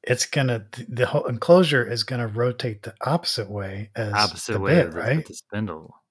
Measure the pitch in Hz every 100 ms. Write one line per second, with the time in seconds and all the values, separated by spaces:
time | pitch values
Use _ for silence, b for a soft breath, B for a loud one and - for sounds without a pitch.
0 | - 127 - 147 131 117 101 - - 120
1 | 123 147 - 117 - 175 170 143 117 117
2 | - 123 113 107 123 120 123 104 107 -
3 | - 165 - - 95 101 95 98 104 -
4 | 107 104 104 - - 104 98 165 87 82
5 | - 156 151 - _ 104 104 80 82 _
6 | _